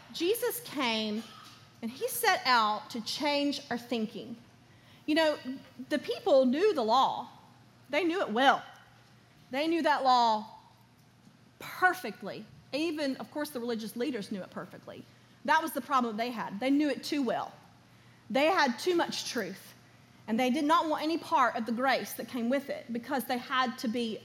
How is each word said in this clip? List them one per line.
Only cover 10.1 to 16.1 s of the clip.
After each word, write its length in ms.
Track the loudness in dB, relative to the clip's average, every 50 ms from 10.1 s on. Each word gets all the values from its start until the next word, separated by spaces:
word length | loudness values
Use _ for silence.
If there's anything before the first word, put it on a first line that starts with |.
| 6 6 6 4 2 0 -2 -6 -14 -20 -20 -20 -20 -20 -20 -20 _ _ _ _ _ _ -20 -20 -20 _ _ -20 _ -16
perfectly. 880 | -16 -14 -2 2 2 2 4 2 -4 -10 -10 -10 -10 -10 -10 -10 -12 -14 -18 -20 -14 -6
Even, 440 | -4 -2 -2 -2 -2 -2 -2 -2 -4 -4
of 140 | -8 -10
course, 180 | -8 -8 -6 -6
the 100 | -6 -6
religious 360 | -4 -4 -4 -4 -6 -8 -6
leaders 360 | -6 -4 -4 -4 -6 -6 -8
knew 100 | -8 -8
it 100 | -10 -10
perfectly. 520 | -12 -12 -12 -12 -14 -18 -16 -16 -16 -16 -16 -20 -20 -20 -20 -20 -20 -6 2
That 180 | 4 4 4
was 100 | 4 0
the 100 | -4 -6
problem 340 | -4 0 2 2 2 2